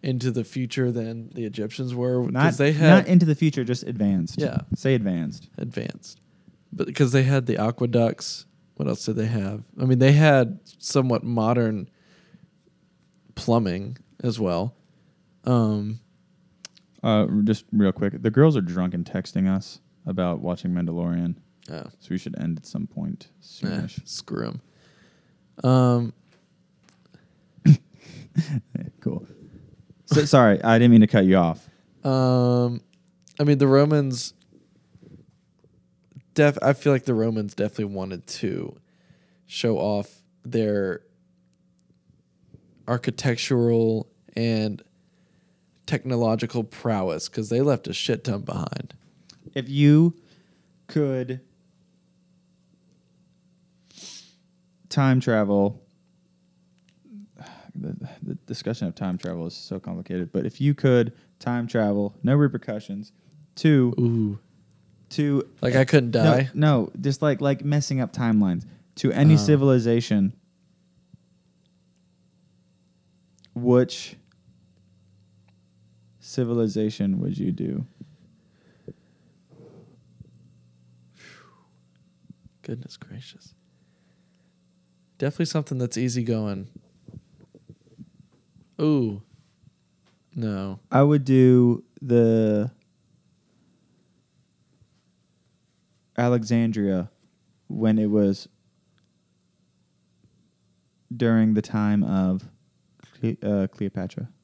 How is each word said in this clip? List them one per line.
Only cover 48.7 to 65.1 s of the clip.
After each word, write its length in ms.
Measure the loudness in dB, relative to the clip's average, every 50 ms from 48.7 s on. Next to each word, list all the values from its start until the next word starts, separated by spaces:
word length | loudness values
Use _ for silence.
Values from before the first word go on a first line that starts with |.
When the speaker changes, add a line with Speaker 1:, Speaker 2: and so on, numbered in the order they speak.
| -8 -10 -12 -14 -16 _ _ _ _ _ _ _ -20 _ _ -12 _
Speaker 2:
If 140 | -10 -10 -6
you 460 | 0 4 6 6 8 6 6 4 2 -4 _ _ _ _ _ _ _ _ _ _ _ _ _
could 540 | _ -4 -2 -2 -2 -2 -4 -6 -8 -10 -12 _ _ _ _ _ _ _ _ _ _ _ _ _ _ _ _ _ _ _ _ _ _ _ _ _ _ _ _ _ _ _ _ _ _ _ _ _ _ _ _ _ _ _ _ _ _ _ _ _ _ _ -20 -20 -20 -20 -20 -20 _ _ _ _ _ _ _ _ _ _ _ _ _
time 320 | -2 0 2 4 2 2
travel, 600 | 2 0 0 0 2 2 2 2 2 0 -2 -6 _ _ _ _ _ _ _ _ _ _ _ _ _ _ _ _ _ _ _ _ _ _ _ _ _ -20 -20 -20 -20 _ _ -20 -20 -20 -20 -20 -20 -18 -14
the, 220 | -12 -12 -10 -12 -12 -14 -16 -16 -16 -14
the 120 | -12 -12 -14 _
discussion 400 | -14 -14 -10 -8 -8 -8 -6 -6
of 80 | -8 -8
time 240 | -8 -8 -8 -8 -8
travel 280 | -8 -10 -10 -8 -10
is 80 | -10 -12
so 260 | -14 -14 -12 -12 -12
complicated, 500 | -10 -12 -12 -12 -10 -8 -6 -6 -6 -4 -6
but 140 | -6 -6
if 140 | -6 -6 -2
you 140 | -2 -2 -2
could 380 | 0 2 2 4 4 2 0 -4 _ _ _ _ _
time 280 | -8 -6 -6 -6 -6
travel, 480 | -4 -2 -2 0 0 0 -2 -4 -6 -8 -6 -2
no 120 | 0 2
repercussions, 760 | 4 2 2 0 -4 -10 -10 -10 -10 -10 -12 -14 -14 -14 -16 _ _ _ _ _ -20 -20 _ _
to 380 | -2 2 4 4 4 4 2 0 0
Speaker 1:
Ooh. 400 | 0 0 0 0 -2 -2 -4 -8 _ _ _ _ _ _ _ _ _ _ _ _ _ _